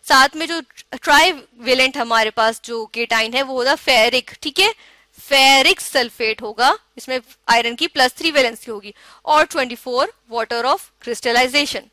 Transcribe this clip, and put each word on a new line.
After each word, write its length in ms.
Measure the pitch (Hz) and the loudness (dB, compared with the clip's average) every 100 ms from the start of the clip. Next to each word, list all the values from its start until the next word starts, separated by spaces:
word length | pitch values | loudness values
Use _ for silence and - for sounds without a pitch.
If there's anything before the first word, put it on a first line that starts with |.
| - | 2
साथ 200 | 269 277 311 | 4 4 0
में 100 | 320 | -6
जो 140 | 330 269 - - 254 | -8 -10 -20 -18 -8
ट्राईवेलेंट 920 | - 285 339 302 - _ 240 254 262 277 | 2 4 4 0 -14 _ -2 0 0 -2
हमारे 340 | 240 226 220 | -2 0 0
पास 300 | 233 220 226 | 0 -2 -2
जो 220 | - 233 220 | -10 -10 -8
केटायन 480 | 233 233 226 220 | -8 -2 -2 -2
है 80 | 254 | -4
वो 120 | 269 | -4
होता 160 | 262 247 | -2 -2
है 60 | 302 | 0
फेरिक, 540 | - 247 233 254 - - | 2 2 4 0 -6 -12
ठीक 160 | 208 - | -8 0
है, 140 | 403 440 - _ _ _ | 0 -2 -20 _ _ _
फेरिक 600 | - 277 269 269 285 381 | -2 2 6 4 4 0
सल्फेट 640 | - 269 240 - 226 220 | -2 -4 -4 -4 -6 -4
होगा, 360 | 220 208 262 415 _ - | -10 0 2 0 _ -20
इसमें 220 | - 254 _ _ - | -8 -8 _ _ 0
आयरन 260 | 233 233 | 0 0
की 120 | 240 330 | -4 -6
प्लस 260 | 294 254 - | 0 0 0
थ्री 120 | 320 | -2
वैलेंसी 400 | 294 247 226 - | 0 0 -4 -14
होगी, 240 | 214 202 - - - | -14 -14 -20 -20 -14
और 200 | - 302 | 0 2
ट्वेंटी 300 | 311 330 247 | 2 -2 -4
फ़ोर 380 | 233 262 247 349 _ _ | -6 -6 -2 -2 _ _
water 280 | 233 220 233 | -8 -4 -2
of 160 | 247 339 | -2 -2
crystallization 1000 | - _ - 226 240 240 247 285 285 214 _ | -4 _ -12 -6 -2 0 2 0 -2 -6 _